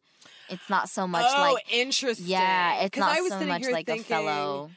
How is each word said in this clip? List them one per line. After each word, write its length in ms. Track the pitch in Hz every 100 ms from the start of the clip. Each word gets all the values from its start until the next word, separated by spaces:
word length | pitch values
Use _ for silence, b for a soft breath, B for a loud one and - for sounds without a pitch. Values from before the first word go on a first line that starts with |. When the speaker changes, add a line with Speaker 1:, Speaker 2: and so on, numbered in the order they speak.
| _ B B B B
Speaker 1:
It's 180 | 185 -
not 200 | 190 -
so 180 | - 185
much 180 | 170 240
Speaker 2:
Oh, 260 | 277 285
Speaker 1:
like 180 | 254 -
Speaker 2:
interesting. 560 | 233 262 254 262 226 180
Speaker 1:
Yeah, 540 | 185 185 185 175 -
it's 120 | 190
Speaker 2:
'Cause 80 | -
Speaker 1:
not 160 | 196 311
Speaker 2:
I 40 |
was 80 | 359
Speaker 1:
so 40 | 196
Speaker 2:
sitting 120 | 302
Speaker 1:
much 120 | 170
Speaker 2:
here 100 | 262
Speaker 1:
like 160 | 247 233
a 60 |
Speaker 2:
thinking, 120 | 226 220
Speaker 1:
fellow 680 | 160 156 147 147 139 151